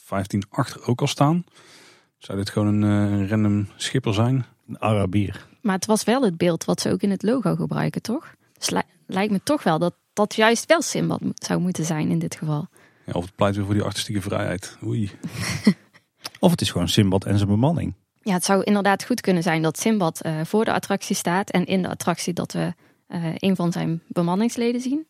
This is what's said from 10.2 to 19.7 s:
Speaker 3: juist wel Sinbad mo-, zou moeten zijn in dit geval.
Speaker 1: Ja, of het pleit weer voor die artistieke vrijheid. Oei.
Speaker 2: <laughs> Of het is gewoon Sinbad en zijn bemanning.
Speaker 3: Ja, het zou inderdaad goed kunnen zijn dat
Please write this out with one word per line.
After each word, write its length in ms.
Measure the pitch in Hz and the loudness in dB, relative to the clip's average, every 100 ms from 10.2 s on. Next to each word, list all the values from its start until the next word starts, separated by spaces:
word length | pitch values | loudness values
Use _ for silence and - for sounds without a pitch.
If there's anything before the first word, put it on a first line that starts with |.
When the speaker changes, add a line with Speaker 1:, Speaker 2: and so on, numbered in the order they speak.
| 208 - | 0 4
Speaker 3:
juist 300 | 220 233 - | 4 4 4
wel 160 | 320 | 2
Sinbad 400 | - 165 165 165 | 2 -2 0 -2
mo-, 100 | 190 | -4
zou 260 | - - 170 | -4 -2 0
moeten 240 | 180 180 160 | 0 -2 -2
zijn 240 | 156 160 | -2 0
in 100 | 170 | 0
dit 160 | 160 - | -2 -6
geval. 320 | 156 151 175 _ _ _ - | -4 -4 -6 _ _ _ -6
Speaker 1:
Ja, 80 | |
of 120 | 87 90 | -6 -4
het 100 | - | 0
pleit 200 | 101 98 | 0 0
weer 100 | 98 | 0
voor 80 | |
die 100 | 104 | 0
artistieke 380 | 98 95 - 104 | -2 -4 -4 -4
vrijheid. 560 | 98 101 101 90 - - 110 | -4 -4 -4 -6 -10 -10 -6
Oei. 260 | 120 101 - 170 - - - | -4 -4 -6 -12 -8 -8 0
Speaker 2:
<laughs> 760 | - - _ _ _ _ - - | 2 2 _ _ _ _ -20 0
Of 120 | 185 | 2
het 100 | 170 | 2
is 100 | 104 | 0
gewoon 160 | - 87 | -2 0
Sinbad 380 | - 98 95 110 | 2 4 2 0
en 120 | 98 | 0
zijn 120 | 98 | 2
bemanning. 440 | 104 135 117 90 - _ _ | 2 2 0 -4 -8 _ _
Speaker 3:
Ja, 120 | 214 | -2
het 120 | 180 - | 0 2
zou 180 | 196 | 2
inderdaad 400 | 196 208 196 196 | 2 2 2 2
goed 180 | - 240 | 0 -2
kunnen 220 | - 180 | 0 2
zijn 180 | 170 160 | 2 2
dat 180 | 160 | 0